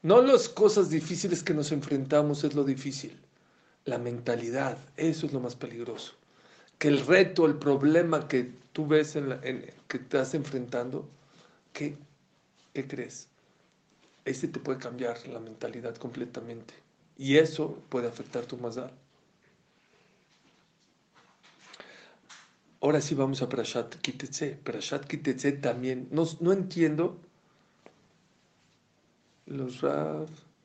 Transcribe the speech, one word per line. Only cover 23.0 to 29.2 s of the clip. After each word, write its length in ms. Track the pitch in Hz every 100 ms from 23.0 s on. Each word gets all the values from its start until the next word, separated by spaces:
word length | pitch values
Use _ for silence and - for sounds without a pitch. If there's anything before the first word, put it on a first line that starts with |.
| 139 139
vamos 260 | 135 135
a 60 | 123
Parashat 480 | 127 110 123 113 -
Kitetse. 560 | - - 131 - 147 -
Parashat 440 | - - - 139 -
Kitetse 480 | - - 127 143
también. 560 | 139 139 123 127 127 127
No, 140 | 151 160 160
no 100 | 170
entiendo 640 | 196 185 175 160 151 180 - - _ _ _ _ _ - _ _ _ _ _ _ _ _ _ _ _ _ _